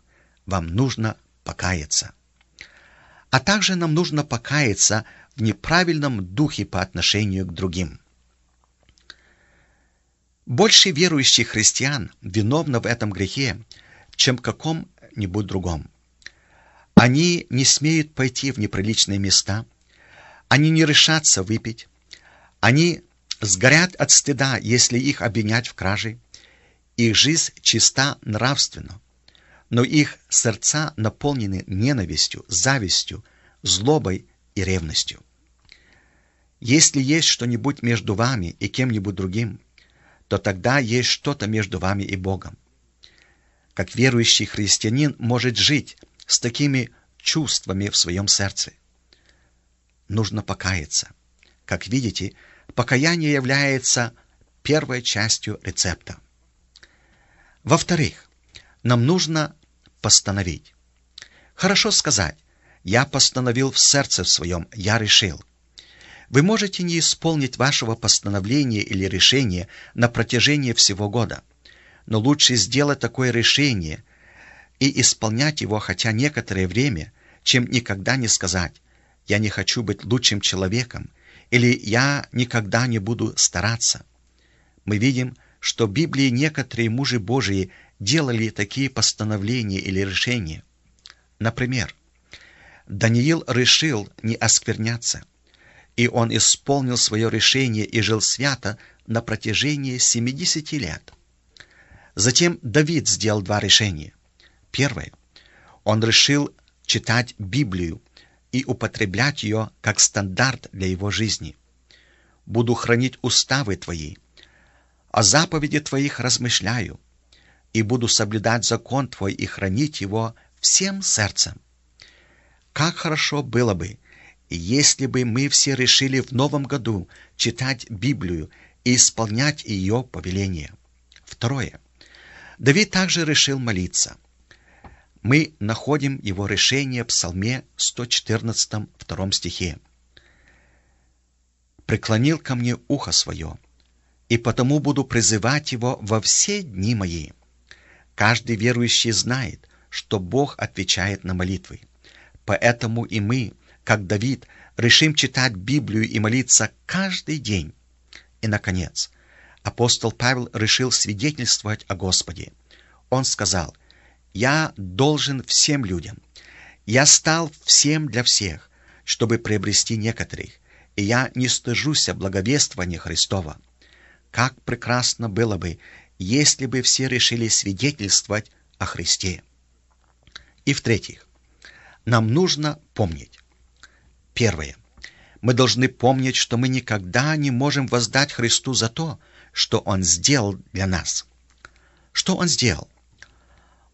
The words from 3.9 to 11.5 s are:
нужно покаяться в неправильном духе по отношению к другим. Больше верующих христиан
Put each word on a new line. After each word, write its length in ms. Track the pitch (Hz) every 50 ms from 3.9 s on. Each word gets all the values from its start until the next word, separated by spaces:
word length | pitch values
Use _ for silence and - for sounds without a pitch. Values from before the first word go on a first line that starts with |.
| 151
нужно 300 | 165 180 151 151 147 143
покаяться 840 | 147 123 117 - - 139 151 147 113 95 - - - 104 110 104 - - - - _ _
в 60 | -
неправильном 840 | 110 110 101 - - - 160 175 185 170 165 151 143 139 123 101 92
духе 400 | 87 95 113 156 147 - - 101
по 160 | - - 92
отношению 640 | 90 - - 87 85 - - 101 107 101 95 95 95
к 80 | 92 87
другим. 460 | 80 95 92 80 92 90 76 69 - _ _ _ _ _ _ _ _ _ _ _ _ _ _ _ _ _ _ _ _ _ - - _ _ _ _ _ _ _ _ _ _ _ _ _ _ _ _ _ _ _ _ _ _ _ _ _ _
Больше 460 | - 123 123 202 220 - - - 196
верующих 580 | 160 135 180 180 160 139 127 - - - 113
христиан 600 | -